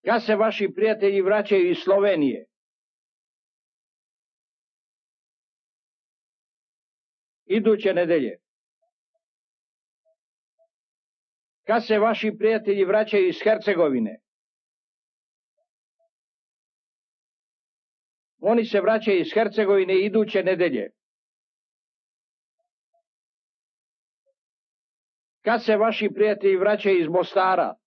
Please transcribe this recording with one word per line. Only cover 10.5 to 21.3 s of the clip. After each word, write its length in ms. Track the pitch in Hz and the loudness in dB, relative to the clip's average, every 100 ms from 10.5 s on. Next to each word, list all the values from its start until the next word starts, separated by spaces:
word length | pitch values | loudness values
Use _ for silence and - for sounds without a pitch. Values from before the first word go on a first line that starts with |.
| _ 659 _ _ _ _ _ _ _ _ _ - | _ _ _ _ _ _ _ _ _ _ _ -2
Kad 180 | 226 233 | -2 0
se 120 | 214 | 0
vaši 320 | 220 214 220 - | 2 0 -4 0
prijatelji 460 | 214 220 214 196 185 | 0 0 -2 0 2
vraćaju 420 | 214 214 208 185 | 0 0 0 0
iz 80 | - | 0
Hercegovine? 760 | 214 214 208 175 156 127 107 - _ _ _ _ _ _ _ _ _ _ _ _ _ _ 659 _ _ _ 659 _ _ _ _ _ _ _ _ _ _ _ _ _ _ _ _ _ _ _ _ _ _ _ | -2 0 0 0 0 0 -4 -8 _ _ _ _ _ _ _ _ _ _ _ _ _ _ _ _ _ _ _ _ _ _ _ _ _ _ _ _ _ _ _ _ _ _ _ _ _ _ _ _ _ _
Oni 240 | 180 233 220 | 0 0 0
se 160 | 202 | 0
vraćaju 380 | 185 220 226 190 | 0 0 0 0
iz 140 | 160 | 0
Hercegovine 720 | 214 220 220 196 202 185 190 208 | -2 -2 -2 0 0 2 0 0
iduće 380 | 214 214 196 | 0 0 -2
nedelje. 460 | 175 175 170 123 92 _ _ _ _ | -2 0 0 -2 -8 _ _ _ _